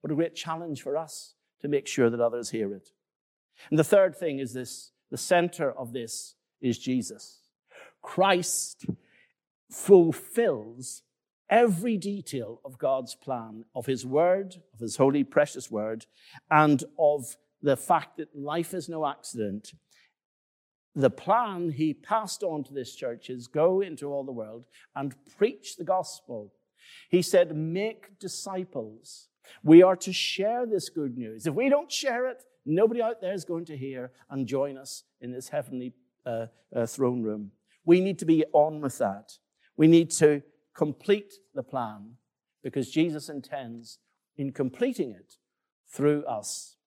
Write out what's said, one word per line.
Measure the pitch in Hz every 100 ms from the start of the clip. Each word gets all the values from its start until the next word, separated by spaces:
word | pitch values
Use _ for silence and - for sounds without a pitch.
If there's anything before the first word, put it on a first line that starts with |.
What | -
a | 151
great | 165
challenge | - 170 165 170 139
for | 135 147
us | 156 - - _ _ _
to | 147
make | 143 -
sure | - 120
that | 117
others | 117 120 113
hear | 110 101
it. | 98 _ _ _ _ _ _ _ _ -
And | 151
the |
third | 156 202 190
thing | 151 170 139
is | 131
this, | 123 123 - - _ _
the | -
center | - 175 175 170 143
of | 120 123
this | 123 117 - - _ _ _
is | 131 113
Jesus. | - 127 101 - - _ _ _ _ - - _
Christ | - - 196 180 175 - - - - 180 _ _ _ _ _ _ _
fulfills | - - 196 165 - - - 233 127 110 120 131 - _ _ _ _ _
every | 214 240 170 240 214
detail | 196 143 - 139 107 120
of | 139 127
God's | 143 135 120
plan, | - - 123 113 107 113
of | - 123
his | 127
word, | 127 143 175 190 196 - _
of | 110
his | 113 -
holy, | 135 143
precious | 139 - 147 - -
word, | 110 107 113 - _ - - _
and | 151 151 139 160 -
of | 151 147 123 - _ _
the | 143 131
fact | - 165 - -
that | 151 147
life | 143 160 165
is | 190 156
no | 160 151
accident. | 143 - 120 104 101 - - _ _ _ _ _ _ _ _ _ _ _
The | - 135
plan | - - 220 233 185 170
he | 139 156
passed | 147 - 220 208 -
on | 190 151
to | 139
this | 139 120
church | - 131 120 -
is | 123 120
go | 151 170 190
into | 196 147 143
all | 143
the | 135
world | 123 107 113 120 _ _
and | - 139 127 _ _
preach | 214 - - -
the |
gospel. | 165 185 180 - _ 117 101 _ _ _ - - -
He | 180
said, | 175 190 170 156
"Make | 160 170 214 220 - 196
disciples." | 190 - - 190 185 147 110 110 - - _ _ _ -
We | 147 165
are | 185 185
to | -
share | 185 - - 202 240 240
this | 202 -
good | - 143 123
news. | 113 110 156
If |
we | 147 269
don't | 285 285
share | - 285 240 254
it, | 247 _ _ -
nobody | 160 220 233
out | 226 226
there | 185
is | 196 151
going | 165 165
to | 147
hear | 135 131 127 _ _
and | 139 127
join | 135 143 135
us | 135 - _ _
in | 123
this | 123 131
heavenly, | 147 131 131 123 - _ _ -
uh, | 117 113 _ _
uh, | 123
throne | 117 - 127 123
room. | 110 107 101 _ _ _ 165
We | 175
need | 190 180
to | 165
be | 160 151
on | 151 151 151
with | 143 -
that. | 110 98 - - _ _ _
We | - 156
need | 165 165
to | - 151 147 - _ _
complete | - 160 139 - 208 202 - _
the | 139
plan | 123 135 113 107 107 123 _ _ _ _
because | 135 139 127
Jesus | 160 170 151 143
intends | 143 123 143 120 117 113 - _ _ _ -
in | 139
completing | 131 131 - 240 247 139
it | 95 _ _ _ _ _ _ _
through | - 143 147 147
us. | 113 104 - - _